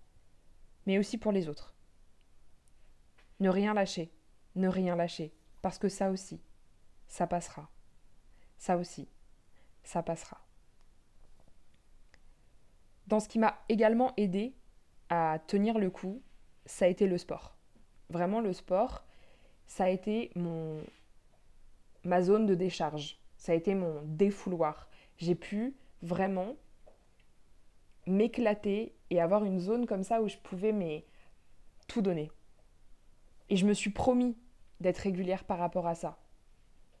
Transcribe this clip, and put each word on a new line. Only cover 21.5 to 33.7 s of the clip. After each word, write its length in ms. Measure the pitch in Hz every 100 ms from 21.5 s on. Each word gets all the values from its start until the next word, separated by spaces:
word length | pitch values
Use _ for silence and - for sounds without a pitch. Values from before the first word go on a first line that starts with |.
| - - - - -
ma 180 | 175 180
zone 240 | 180 214 214
de 80 |
décharge. 640 | 180 185 - 156 151 147 - - -
Ça 160 | -
a 20 |
été 200 | 165 165
mon 280 | 196 170 151
défouloir. 840 | 151 156 202 202 - 175 156 151 - - - -
J'ai 180 | 165
pu 400 | 170 - 208 247 269 - -
vraiment 520 | 170 175 190 185 196 302 - - - - _ _ - - - - - - - - -
m'éclater 880 | 196 233 247 226 208 208 202 226 - -
et 100 | 175
avoir 240 | 170 208
une 160 | 208 185
zone 260 | 180 233 240
comme 160 | 196
ça 200 | 190 226
où 60 | 214
je 100 | -
pouvais, 340 | - 180 214
mais... 320 | 214 170 151 - - - - - - - - -
tout 140 | 240
donner. 280 | 196 170 151 - - - - - - - - - - - -
Et 80 | 196
je 100 |
me 80 | 202